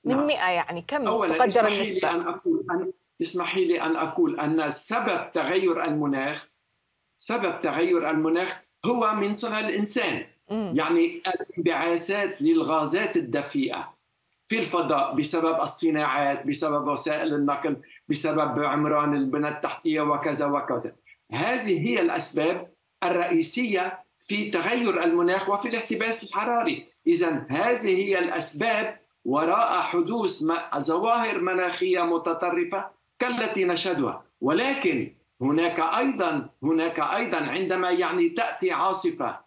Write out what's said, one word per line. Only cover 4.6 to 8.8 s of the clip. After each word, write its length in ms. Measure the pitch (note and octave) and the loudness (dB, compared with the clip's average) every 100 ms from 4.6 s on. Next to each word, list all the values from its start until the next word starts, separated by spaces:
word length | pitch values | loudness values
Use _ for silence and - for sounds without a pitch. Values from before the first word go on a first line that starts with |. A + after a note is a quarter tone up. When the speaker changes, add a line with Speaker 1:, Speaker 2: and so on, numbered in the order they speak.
| D3 | 0
Speaker 2:
سبب 640 | - - A3+ G#3+ E3+ - | -2 -2 -2 0 -2 -2
تغير 520 | E3 C#3+ F#3+ F#3 E3 | -4 0 2 2 0
المناخ، 640 | E3+ D3+ D3 C3+ C#3 D3+ - _ _ _ _ _ _ - | 0 0 0 0 -2 -6 -12 _ _ _ _ _ _ -8
سبب 440 | - A#3+ - - | -4 -2 -2 -2
تغير 500 | D#3+ C#3+ F3 F3 D3 | -4 0 2 2 2
المناخ 520 | D#3 D#3+ E3+ F3+ - _ _ | 0 2 2 0 -6 _ _